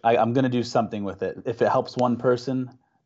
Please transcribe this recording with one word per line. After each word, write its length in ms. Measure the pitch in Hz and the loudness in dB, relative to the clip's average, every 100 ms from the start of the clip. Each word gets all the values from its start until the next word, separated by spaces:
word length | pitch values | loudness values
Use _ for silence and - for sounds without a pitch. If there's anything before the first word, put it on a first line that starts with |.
I, 140 | 117 117 | 2 4
I'm 160 | 113 | 4
gonna 160 | 123 131 | 2 2
do 140 | 123 | 0
something 400 | 117 131 107 107 | 0 0 -2 -4
with 180 | 98 92 | -6 -4
it. 160 | 95 - 131 | -6 -6 -8
If 160 | 113 | 0
it 80 | 107 | 2
helps 260 | 131 123 127 | 2 0 -2
one 220 | 123 117 | 0 0
person, 540 | 127 123 - 131 127 - _ _ | 0 0 -2 -4 -6 -12 _ _